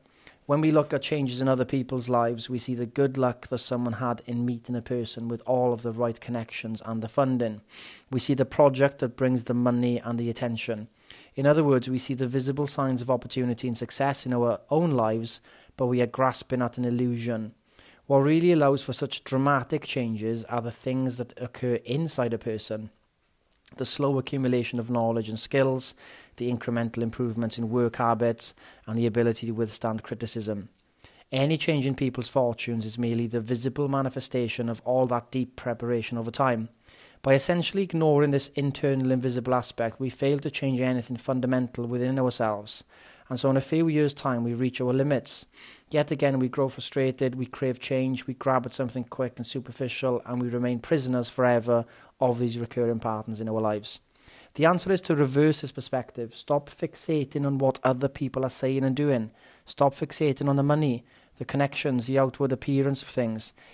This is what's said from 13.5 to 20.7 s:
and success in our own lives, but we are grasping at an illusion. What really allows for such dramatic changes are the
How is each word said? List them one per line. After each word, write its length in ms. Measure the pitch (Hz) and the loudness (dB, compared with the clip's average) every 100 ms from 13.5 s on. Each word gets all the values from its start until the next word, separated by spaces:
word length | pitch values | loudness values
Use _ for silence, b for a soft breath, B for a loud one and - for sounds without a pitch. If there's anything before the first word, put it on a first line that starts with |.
| 113 127 | -2 -4
and 100 | 113 | -4
success 480 | 120 - 139 135 127 | -4 0 0 0 0
in 80 | |
our 280 | 123 120 104 - | 2 2 0 0
own 220 | 151 170 | 2 2
lives, 500 | 131 110 113 113 - B B B - | 2 2 0 -2 -6 B B B -2
but 120 | 127 | 0
we 140 | 123 | 2
are 60 | 120 | 0
grasping 540 | 127 131 123 - 127 | 2 0 0 -2 -2
at 160 | 120 123 | -2 -2
an 80 | 123 | -2
illusion. 680 | 120 123 117 117 113 110 - _ b b b - | 0 0 -2 -2 -4 -6 -14 _ b b b 2
What 140 | 139 | 4
really 340 | 139 160 175 | 6 4 6
allows 300 | 165 143 139 | 6 6 4
for 100 | - | 0
such 320 | 123 139 - - | -4 -4 -6 -2
dramatic 580 | 131 139 139 120 151 | 0 2 2 0 -4
changes 640 | - 135 117 110 110 113 110 | -4 -4 -2 -2 -2 -4 -4
are 160 | 120 | -4
the 100 | 113 | -4